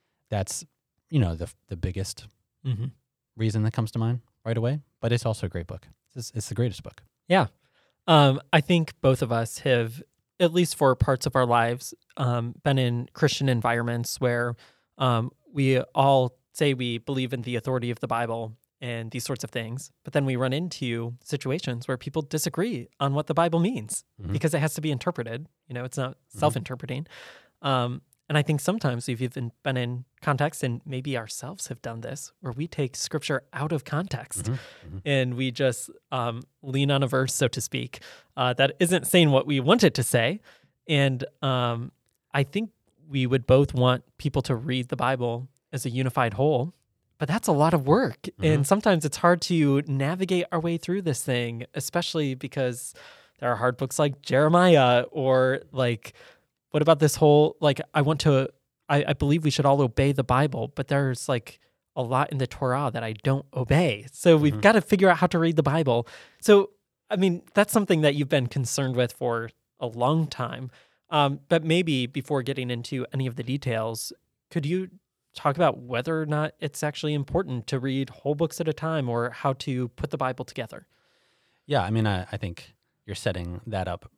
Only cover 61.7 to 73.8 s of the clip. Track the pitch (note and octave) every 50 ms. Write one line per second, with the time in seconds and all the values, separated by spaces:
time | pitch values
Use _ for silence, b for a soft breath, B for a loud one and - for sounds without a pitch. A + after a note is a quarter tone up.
61.7 | _ _ _ _ - C3+ B2+ A#2 B2+ B2+ C#3+ - D#3 C3 C3 - - - C#3 B2+
62.7 | B2 C#3 D3 B2+ A2+ B2 A2+ A2 A2 G#2+ - C3+ C3+ C#3 C#3+ _ - C3 B2+ A2+
63.7 | C#3 D#3+ F3+ D3 G#2 G#2 G2+ B2 - - - F3 E3 D#3 D3 D3 A2 G#2+ G#2 G3+
64.7 | A#3 G#3+ - - G#3+ F#3 G3 F#3+ E3+ D#3 F#3 F3+ - E3+ E3 E3 D#3+ D#3 D3 C#3
65.7 | C#3+ E3 D#3+ C#3 A#2+ A#2 A#2+ B B B B B B B B - G#3 G3+ G3 -
66.7 | _ _ _ _ _ _ _ - - F3+ F#3+ F#3+ E3+ F3 - _ - G3+ G#3 G#3
67.7 | - A3 G3+ - F#3+ D#3 D3+ D3 C#3+ D3 D3 C3+ - C#3 B2 A#2 - C3+ B2+ -
68.7 | - - C#3 C3 B2 B2 B2 A#2+ - - C3 B2 A#2 A2+ A2+ A#2 - _ _ _
69.7 | _ - B2+ A#2+ A2 A#2 A#2+ C3+ D#3 E3 D#3+ C#3+ - - B2+ A2+ - - C3 B2
70.7 | b b b b b b b - E3 D3+ C#3+ C#3 C#3 C#3+ _ - E3+ E3 D#3 D#3+
71.7 | E3 F3 F3+ E3 D3 C3 B2 A#2+ - C3 B2 - D3+ C3+ A#2+ C3 C3+ C3+ B2+ B2
72.7 | B2 A#2+ A#2+ - D3+ C3 B2 - - C3 C3 C3 A#2 C#3 A#2+ B2 C3 C#3 - C3
73.7 | A2+ A2